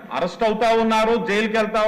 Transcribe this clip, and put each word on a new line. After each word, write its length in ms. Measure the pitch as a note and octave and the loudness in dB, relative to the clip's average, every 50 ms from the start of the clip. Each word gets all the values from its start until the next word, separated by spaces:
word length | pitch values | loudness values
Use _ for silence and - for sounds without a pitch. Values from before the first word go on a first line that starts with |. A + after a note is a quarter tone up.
| - - A#2 | -12 -8 -6
అరెస్ట్ 300 | C#3 E3+ F3+ - - A3+ | -4 -4 -4 -2 -2 -2
అవుతా 240 | A3 G#3 A3 A#3 A3+ A3+ A3+ A3+ | 0 0 2 2 2 2 2 2
ఉన్నారు, 420 | A3+ A3 A3 A3 A3+ A#3 A3+ E3+ | 2 2 2 2 2 0 0 0
జైలుకి 300 | F3+ G3+ G#3+ A3+ G#3+ A3 | 0 0 0 0 0 0
వెళ్తా 240 | A3+ G#3+ G#3 A3 A3 G#3+ | -2 -2 0 0 0 0